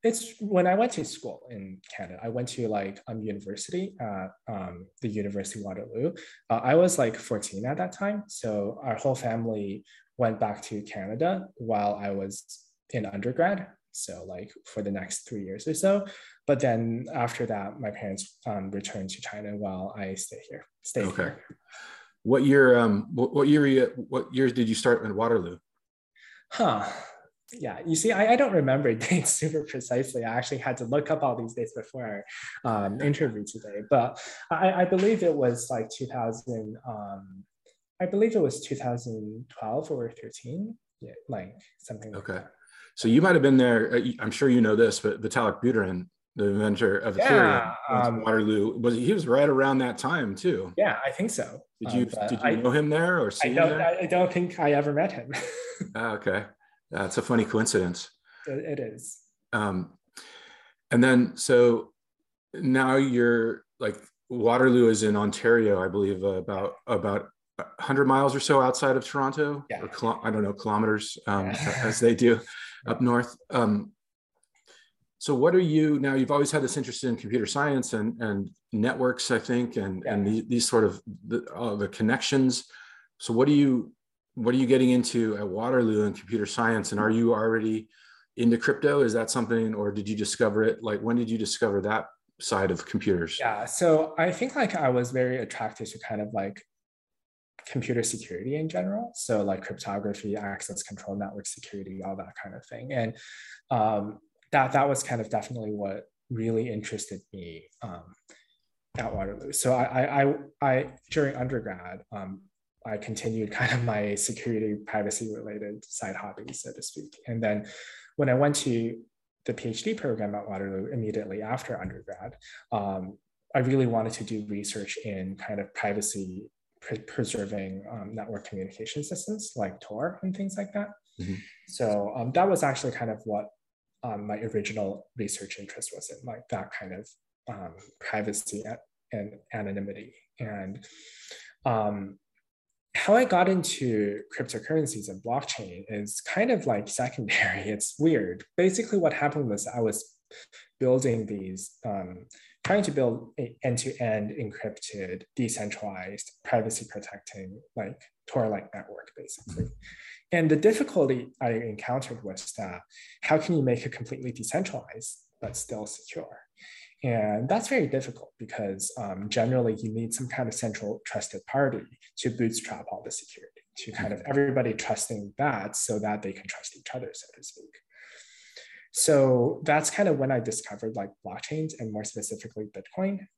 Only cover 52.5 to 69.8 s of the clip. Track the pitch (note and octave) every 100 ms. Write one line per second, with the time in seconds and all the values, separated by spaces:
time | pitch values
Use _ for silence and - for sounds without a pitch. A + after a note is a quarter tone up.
52.5 | A2 B2 C#3+ D3+ D3+ E3+ F3 E3+ - C3+
53.5 | C3 E3 D3+ E3 F3+ F3 F3+ F3+ F3+ F3
54.5 | - D3 C#3+ D3 C#3+ F3 - A#2+ C3+ -
55.5 | - - - - A2 A2+ G#2+ - F#2+ G2+
56.5 | _ _ _ _ - F#2+ - - A#2 G#2+
57.5 | A2 A2+ G#2 F2+ F2 - _ _ - -
58.5 | C3+ - C#3+ A#2 G#2 - - _ _ _
59.5 | G#2+ G#2 F#2 F2 _ _ - - - -
60.5 | - _ _ _ A#2+ B2+ B2+ A#2+ - -
61.5 | B2 B2 A#2 - _ _ _ _ _ _
62.5 | - D3 C3 C3 C3+ C#3 A#2+ A#2+ A#2 A2+
63.5 | - _ _ A2 G#2 - _ _ B2 A2+
64.5 | A#2+ C3 B2 A#2 A2 G#2+ G#2 G#2 G2+ A#2
65.5 | A#2 G#2+ G2 F#2 F#2+ G2 F#2+ G2 F#2+ F2+
66.5 | G2 G2 - - G#2+ G2+ G#2 - _ _
67.5 | - - - - C3+ C3+ C3+ C#3 C3+ -
68.5 | C#3 B2+ B2+ C#3 C3 B2 C#3+ C3+ C#3 D3
69.5 | C#3+ C#3 A2